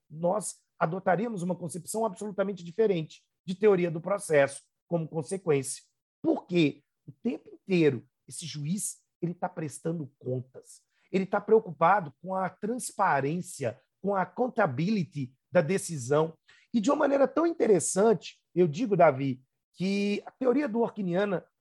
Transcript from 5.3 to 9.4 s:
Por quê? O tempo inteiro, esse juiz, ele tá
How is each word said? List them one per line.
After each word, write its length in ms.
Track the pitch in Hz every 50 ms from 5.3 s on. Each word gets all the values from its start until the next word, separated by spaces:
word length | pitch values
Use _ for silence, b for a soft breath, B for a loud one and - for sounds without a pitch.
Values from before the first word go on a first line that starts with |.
| 190 190 - 170 147 139 135 - - - - _ _ _ _ _ _ _ -
Por 240 | 320 320 - -
quê? 360 | - 180 175 160 143 - - _ _ _ _ _
O 60 | - -
tempo 380 | _ _ 233 285 - - -
inteiro, 560 | - - _ - 190 175 160 147 127 113 - _ _ _ _ -
esse 180 | - - 175
juiz, 560 | 143 135 151 143 151 185 214 - - - - _ _ _ _
ele 140 | - 165 175
tá 140 | -